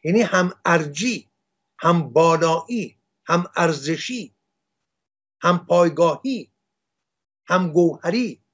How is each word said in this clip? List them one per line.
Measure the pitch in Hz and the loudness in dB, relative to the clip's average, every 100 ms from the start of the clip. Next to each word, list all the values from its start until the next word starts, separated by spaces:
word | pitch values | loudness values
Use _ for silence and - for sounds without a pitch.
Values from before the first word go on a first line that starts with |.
یعنی | 156 208 | 0 0
هم | 202 185 180 - 170 | 2 0 0 -4 0
ارجی، | 170 151 143 240 185 _ _ _ _ _ - | 0 -2 -6 -6 -8 _ _ _ _ _ -2
هم | 165 170 135 | 0 2 2
بالایی، | 131 165 160 165 165 180 240 175 _ _ _ - | 2 4 2 0 -2 -4 -8 -8 _ _ _ -2
هم | 175 180 - | -2 -2 -2
ارزشی، | 170 143 135 156 - 247 151 _ _ _ _ _ _ _ _ _ _ _ | -2 -2 -6 -6 -6 -10 -12 _ _ _ _ _ _ _ _ _ _ _
هم | 170 175 - | 0 0 2
پایگاهی، | 175 175 156 170 147 269 240 - _ _ _ _ _ _ _ _ _ - | 4 4 2 0 0 -6 -8 -10 _ _ _ _ _ _ _ _ _ -2
هم | 185 180 | 0 2
گوهری. | 156 170 165 170 220 233 123 _ | 2 2 0 -4 -2 -4 -8 _